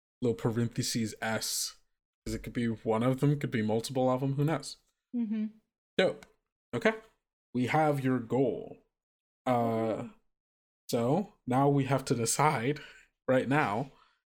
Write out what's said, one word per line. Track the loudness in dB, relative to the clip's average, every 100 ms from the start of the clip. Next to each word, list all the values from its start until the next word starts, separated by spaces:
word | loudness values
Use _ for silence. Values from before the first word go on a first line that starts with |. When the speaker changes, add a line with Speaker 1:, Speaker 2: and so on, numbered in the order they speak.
| _ -4
Speaker 1:
little | -2 0
parentheses | 0 0 -2 -2 -4 -2 -4 -4
S, | -4 -4 -4 -4 -6 -10 _ _ _ _ -8
'cause |
it | -8
could | -6
be | -4 -2
one | -2 0 2
of | 2 2
them, | 2 2
could | -2
be | -2
multiple | 0 0 0 0 2
of | 2
them, | 0
who | 0
knows? | 0 0 -6 -16 _ _ _ -6
Speaker 2:
Mm-hmm. | -4 -2 -4 -8 _ _ _ 0
Speaker 1:
Dope. | 0 0 -14 _ _ _ _
Okay. | 0 0 0 -10 _ _ _ _
We | -4 0
have | 2 2 2
your | 0 0
goal. | 0 0 0 -2 -8 -16 _ _ _ _ _ _ 0
Uh, | 2 2 0 0 -2
Speaker 2:
Woohoo. | -6 -14 _ _ _ _ _ _ -4
Speaker 1:
so | -2 2 0 -2 _ -2
now | 2 4
we | 4 2
have | 0 0
to | -2
decide | 0 2 2 2 -2 -4 -8 -20 _ _ 0
right | 2 4
now, | 2 2 0 -4 -10 _ _ _